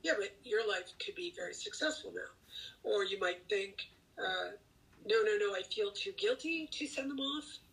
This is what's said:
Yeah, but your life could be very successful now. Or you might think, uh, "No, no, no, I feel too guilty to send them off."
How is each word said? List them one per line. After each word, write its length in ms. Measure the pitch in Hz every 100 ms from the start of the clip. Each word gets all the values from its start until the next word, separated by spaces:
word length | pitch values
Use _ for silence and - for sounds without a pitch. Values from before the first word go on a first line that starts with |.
Yeah, 100 | 320 240
but 180 | 185 -
your 240 | 247 214 220
life 260 | 185 180 -
could 120 | - -
be 180 | 175 -
very 180 | 175
successful 580 | - - - 311 - - -
now. 140 | - - - - - -
Or 200 | - 208
you 160 | 190 196
might 220 | 180 180 -
think, 380 | 202 196 - - - _ -
uh, 340 | 196 185 - - _ _ _ - -
"No, 160 | 226
no, 140 | 214 208
no, 140 | 202 190
I 80 |
feel 280 | - - 202
too 200 | - 196
guilty 540 | 190 208 262 311 330 311
to 160 | - 285
send 220 | - 269
them 80 | 269
off." 380 | 269 294 - - -